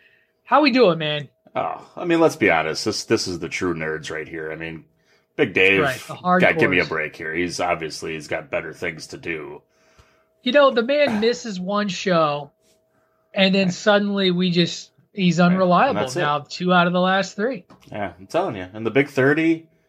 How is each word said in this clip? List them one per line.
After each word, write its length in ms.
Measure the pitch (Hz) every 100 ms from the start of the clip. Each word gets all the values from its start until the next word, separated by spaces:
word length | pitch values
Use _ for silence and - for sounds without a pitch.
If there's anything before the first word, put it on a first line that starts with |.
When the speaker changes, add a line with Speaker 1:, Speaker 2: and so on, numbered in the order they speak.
| _ _ _ _
Speaker 1:
How 180 | - 269
we 80 | 294
doing, 260 | 247 214 160
man? 300 | 151 151 139 _ _
Speaker 2:
Oh, 320 | - - 80 - -
I 100 | 175
mean, 140 | 165
let's 160 | 160 139
be 140 | 101
honest. 360 | 82 78 78 110
This, 180 | 101
this 240 | - 113 -
is 100 | 85
the 120 | 82
true 240 | - 92
nerds 360 | 80 78 78 76
right 160 | 80 78
here. 240 | 82 78
I 60 | 78
mean, 300 | 82 80 - _ _ _ _ -
Big 160 | 131
Dave, 300 | 98 95 98
Speaker 1:
Right, 180 | 139 127 -
the 60 |
hardcores. 260 | 147 180 180
Speaker 2:
God, 180 | 185 -
give 120 | -
me 80 | 87
a 80 | 80
break 280 | 80 76
here. 200 | - 80
He's 260 | 80 87 82
obviously, 540 | 87 82 80 - 87
he's 140 | 80 73
got 220 | 80 78
better 220 | 87 80
things 360 | - 87 78 -
to 100 | 80
do. 420 | 87 80 71 71 _ _ _ _ _ _ _ _
Speaker 1:
You 100 | 247
know, 180 | 285 269
the 120 | 226
man 380 | 233 294 285 214
<sighs> 0 |
misses 400 | 226 233 233 185
one 280 | 180 202 208
show, 640 | 175 190 170 156 147 139 _ _ _ _ _ _ _ _ -
and 160 | 190
then 140 | 190 190
Speaker 2:
Right. 80 |
Speaker 1:
suddenly 560 | 180 214 208 202 196 190
we 200 | 175 185
just, 400 | 175 170 - - _ _
he's 280 | - 180 160
Speaker 2:
Right, 60 | 175
and 80 |
Speaker 1:
unreliable 460 | 185 185 180 262 104
Speaker 2:
that's 120 | 127
it. 60 | 147
Speaker 1:
now, 180 | 147 147
two 320 | 139 - 180
out 140 | 180 175
of 60 |
the 80 | 180
last 340 | 185 190 190
three. 320 | - 220 240 - - -
Speaker 2:
Yeah, 220 | 107 98 85
I'm 100 | 95
telling 260 | 156 185
you. 120 | 107 90
And 140 | 104 113
the 60 |
big 160 | 117 143
thirty, 580 | - 131 151 165 165 - _